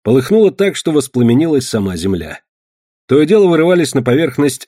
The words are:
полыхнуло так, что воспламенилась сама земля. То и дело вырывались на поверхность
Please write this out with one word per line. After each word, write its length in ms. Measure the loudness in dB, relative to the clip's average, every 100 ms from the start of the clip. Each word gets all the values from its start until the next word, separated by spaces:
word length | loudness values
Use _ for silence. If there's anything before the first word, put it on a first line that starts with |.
полыхнуло 500 | 0 0 2 2 2
так, 240 | 0 -4 -2
что 160 | -2
воспламенилась 800 | -2 -2 0 2 2 2 -2 -2
сама 260 | -4 -4 -4
земля. 440 | -4 -6 -8 -16 _ _ _ _ _ _ _
То 140 | 0
и 60 | 2
дело 180 | 2 4
вырывались 480 | 2 2 2 0
на 80 | -2
поверхность 640 | 0 0 0 -2 -4 -4